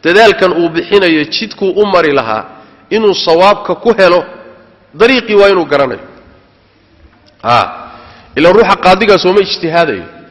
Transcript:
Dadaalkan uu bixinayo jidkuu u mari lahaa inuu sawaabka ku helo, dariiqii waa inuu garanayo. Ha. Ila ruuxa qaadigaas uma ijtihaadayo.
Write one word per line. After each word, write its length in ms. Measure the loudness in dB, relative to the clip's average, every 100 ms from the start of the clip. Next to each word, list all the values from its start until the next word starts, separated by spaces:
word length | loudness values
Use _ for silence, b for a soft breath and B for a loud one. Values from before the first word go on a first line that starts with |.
Dadaalkan 480 | 2 4 4 2 -2
uu 160 | 0 -2
bixinayo 560 | -4 -2 0 2 -2
jidkuu 460 | -2 -8 -10 -6 -4
u 160 | -2 0
mari 260 | 0 0
lahaa 320 | -2 -2 -6 -8 -20 B B _
inuu 240 | -2 0
sawaabka 600 | -2 0 2 2 0 -4
ku 160 | -4 -2 2
helo, 260 | 2 2 -2 -18 -20 -20 _ _ _
dariiqii 400 | 0 0 0 0
waa 140 | 2 2
inuu 160 | 2
garanayo. 360 | -2 -2 -2 -6 -14 -20 _ _ _ _ _ _ _ _ _ _ _ _
Ha. 160 | -2 0 0 -8 -20 B B B B 0
Ila 160 | 2
ruuxa 240 | 4 2 2
qaadigaas 480 | 2 2 2 2
uma 160 | 2 0
ijtihaadayo. 640 | -2 -6 -4 -2 -2 -4 -12 -20 -20